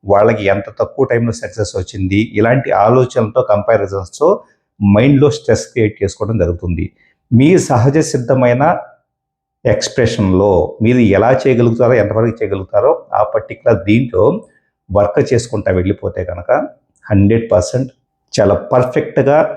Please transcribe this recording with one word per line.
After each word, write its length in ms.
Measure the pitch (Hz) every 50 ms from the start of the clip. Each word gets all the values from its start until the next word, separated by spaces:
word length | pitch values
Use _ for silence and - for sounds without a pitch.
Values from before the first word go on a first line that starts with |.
| _
వాళ్ళకి 380 | 95 101 98 107 113 117 107 101 95
ఎంత 160 | 98 104 98 - - -
తక్కువ 240 | 113 - - - 135 -
టైంలో 220 | 123 117 117 117 113 -
సక్సెస్ 340 | - 104 - 113 104 - - 98
వచ్చింది, 400 | 90 - - 98 95 92 98 101 110 113 - 104
ఇలాంటి 300 | 107 113 127 - - - 87 95
ఆలోచనలతో 580 | 101 110 120 131 127 123 - 127 113 104 - 131 - -
కంపారిజన్స్తో 760 | 104 104 104 - 113 104 101 95 98 98 92 - - - 147 170 208 - - _ _ _ _ _ _ _
మైండ్లో 480 | 104 101 101 107 120 143 143 131 147 143 -
స్ట్రెస్ 280 | - - - 110 - - -
క్రియేట్ 240 | _ 123 110 104 - -
చేసుకోవడం 340 | 101 95 - _ 110 98 113 107
జరుగుతుంది. 420 | 85 87 90 87 - 87 85 80 87 - _ _ _ _ _ _ _ _
మీ 180 | - 113 135 156 185 180 175 -
సహజ 260 | 143 117 110 135 139 160 156 -
సిద్ధమైన 500 | - 135 123 - 135 127 127 123 123 123 143 160 180 - - - _ _ _ _ _ _ _ _ _ _ _ _ _ _ _
ఎక్స్‌ప్రెషన్‌లో 880 | 127 107 - - - - - 120 113 - - 104 95 92 92 98 104 95 85 87 - - - 110
మీరు 180 | 113 123 127 120 98 98
ఎలా 160 | 95 107 120 135 131
చేయగలుగుతారో, 540 | - 139 127 113 120 117 113 117 123 117 127 117 101
ఎంతవరకు 320 | 101 101 110 113 110 107 -
చేయగలుగుతారో 500 | 110 98 98 98 92 _ - 104 110 143 170 - - _ - 98
ఆ 60 | 107 - -
పర్టికులర్ 460 | 110 - - - - _ 120 117 98 90 101
దీంట్లో 340 | 104 120 135 120 - 90 101 131 180 220 - _ _ _ _ _ _ _ _ _
వర్క్ 300 | 92 101 104 104 - 147 - -
చేసుకుంటా 400 | 131 117 - - - 101 90 95 92 92
వెళ్ళిపోతే 420 | 90 95 98 - - 95 - 92 90 87
కనుక 200 | 87 92 - - 127 151 262 311 - _ _ _ _ _ _
హండ్రెడ్ 400 | - 110 98 101 101 113 113 113 - 107
పర్సెంట్ 360 | 107 107 - - 127 135 127 _ _ _ _ _ _ _ _
చాలా 240 | - - 107 95 87 - - -
పర్ఫెక్ట్గా 680 | 147 127 123 - - 151 151 - - 147 127 135 143 156 - - -